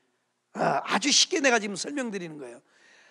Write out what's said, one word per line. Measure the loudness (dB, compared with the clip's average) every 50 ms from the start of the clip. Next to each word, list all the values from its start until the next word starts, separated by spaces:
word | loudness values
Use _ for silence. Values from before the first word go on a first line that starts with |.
| _ _ _ _ _ _ _ _ _ _ -6
어, | -2 0 0 0 0 -2
아주 | -2 -2 0 2 2
쉽게 | 4 4 4 2 2 2
내가 | 4 4 4 4
지금 | 2 -2 -6
설명드리는 | -6 -8 -6 -4 -4 -4 -4 -6 -6 -8 -10 -10
거예요. | -12 -14 -14 -16 -18 -20 _ _ _ _ _ -20 -20 _ _